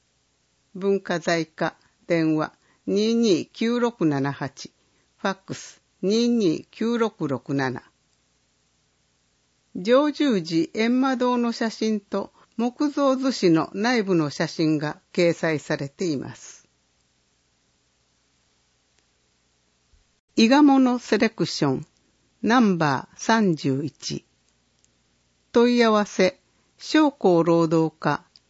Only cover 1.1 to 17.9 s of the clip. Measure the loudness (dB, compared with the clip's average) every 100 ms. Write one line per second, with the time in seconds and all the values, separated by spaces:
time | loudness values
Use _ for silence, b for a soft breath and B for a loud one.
1.1 | -4 -2 -4 -4 -6 -8 -8 _ _ -4
2.1 | 0 0 0 -4 -10 _ _ -4 -2 0
3.1 | 2 2 2 -2 -4 -2 0 -2 -2 -2
4.1 | 0 -4 -6 -10 -12 -20 _ _ _ _
5.1 | _ -6 -6 -10 -14 -14 -20 _ _ -2
6.1 | 0 0 0 0 -2 -6 -6 -4 -2 -4
7.1 | -4 -6 -6 -4 -4 -4 -6 -14 _ _
8.1 | _ _ _ _ _ _ _ _ _ _
9.1 | _ _ _ _ _ _ -6 2 4 2
10.1 | 0 0 0 0 -2 -2 -2 0 2 0
11.1 | 0 0 0 -2 -2 -6 -4 -2 -4 -4
12.1 | -8 -8 b b -6 -4 -2 -4 0 0
13.1 | 0 -2 0 2 2 0 -4 -2 -2 0
14.1 | 0 -2 -4 -6 -2 -2 0 -4 -8 _
15.1 | 0 0 0 -2 -4 -4 -6 -8 -8 -6
16.1 | -6 -8 -16 -20 -20 _ _ _ _ _
17.1 | _ _ _ _ _ _ _ _